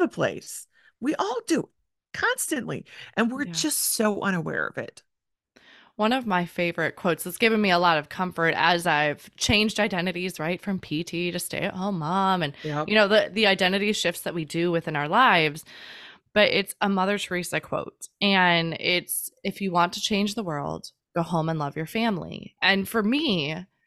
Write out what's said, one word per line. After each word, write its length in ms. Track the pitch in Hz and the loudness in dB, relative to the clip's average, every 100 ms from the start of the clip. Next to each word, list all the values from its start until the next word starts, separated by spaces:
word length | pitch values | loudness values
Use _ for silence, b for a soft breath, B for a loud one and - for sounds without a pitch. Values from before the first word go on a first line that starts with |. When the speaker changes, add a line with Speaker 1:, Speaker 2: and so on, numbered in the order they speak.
Speaker 1:
the 80 | 359 | 0
place." 580 | - 131 78 - - - b b b | 0 -2 -4 -12 -16 -18 b b b
We 140 | 254 | -4
all 240 | - 392 480 - | -2 -2 -4 0
do, 220 | 285 - _ _ _ _ | 0 0 _ _ _ _
constantly, 760 | - 440 494 - 294 - 135 - B B - | -4 -2 -2 -2 -4 -4 -8 -10 B B -2
and 140 | 233 | 0
we're 140 | 262 233 | 0 -6
Speaker 2:
Yeah. 60 | |
Speaker 1:
just 260 | 165 302 - - | -2 -2 -2 -2
so 280 | - 214 196 | 0 0 0
unaware 440 | 196 180 156 82 73 | -2 -2 -2 -4 -4
of 120 | - | -6
it. 260 | - - _ _ _ _ _ _ b b b | -10 -14 _ _ _ _ _ _ b b b
Speaker 2:
One 180 | - 214 | -2 0
of 140 | 262 233 | 2 0
my 180 | 180 | 0
favorite 520 | 170 - 170 165 160 - | 0 -2 -2 0 -2 0
quotes 260 | 185 160 | 0 0
that's 140 | 175 - | -2 0
given 220 | 226 220 | 2 4
me 100 | 202 | 4
a 80 | 175 | 6
lot 200 | 175 156 | 6 4
of 100 | 143 | 0
comfort 460 | - 180 175 165 - | -4 -4 0 0 4
as 300 | 165 175 175 | 4 4 2
I've 480 | 147 151 156 - - | 2 2 -2 -10 -6
changed 420 | - 214 214 208 | 0 2 2 0
identities, 600 | 208 190 185 175 185 - | 0 0 -2 -4 -6 -4
right, 200 | 156 180 | -4 -4
from 200 | - 190 | -4 -6
P 240 | - 151 | -4 -6
T 260 | 170 170 175 | -4 -4 -4
to 80 | 175 | -4
stay-at-home 600 | - - 175 185 196 180 | -6 -4 -4 -4 -4 -4
mom, 420 | 156 190 190 185 | -2 0 2 2
and, 100 | 147 - | -2 -4
Speaker 1:
Yep. 240 | 156 147 156 | -6 -4 0
Speaker 2:
you 60 | 214 | 4
know, 100 | 196 | 6
the, 240 | 214 - | 4 2
the 140 | 185 208 | 2 2
identity 460 | 190 185 190 208 | 4 2 2 0
shifts 300 | 208 170 - | 0 -2 -2
that 120 | 170 | -6
we 100 | 165 | -6
do 280 | 151 165 175 | -4 -2 0
within 240 | 170 160 151 | 0 -2 -4
our 120 | 147 | 0
lives. 560 | 208 254 180 156 151 - B B B B B _ | 4 6 6 4 -2 -14 B B B B B _
But 160 | 208 208 | 4 4
it's 220 | 196 196 - | 4 -2 -2
a 60 | 202 | 0
Mother 280 | 196 190 202 | 2 0 -2
Teresa 440 | - 180 170 156 | -4 -6 -4 -6
quote, 480 | - - - - - - | -4 -6 -6 -14 -16 -2
and 560 | 202 196 180 170 165 160 | 2 4 6 4 0 -2
it's, 500 | - 180 - - - _ | 0 0 -2 -8 -8 _
"If 160 | 190 - | -8 -4
you 80 | 190 | -2
want 220 | 175 175 | 2 2
to 60 | - | 0
change 320 | - 202 208 | -2 0 0
the 80 | 220 | -2
world, 480 | 180 147 147 - - _ _ | -6 -4 -4 -8 -10 _ _
go 80 | 175 | -4
home 260 | 165 170 160 | 0 0 0
and 100 | 160 | -2
love 180 | 143 156 | -4 -6
your 100 | 160 | -6
family." 680 | 220 226 180 - - - - | -2 -2 -2 -6 -12 -14 -2
And 260 | 185 196 190 | 2 2 0
for 160 | 226 | 0
me, 640 | 208 285 311 180 143 160 185 b | 2 0 2 0 0 -4 -10 b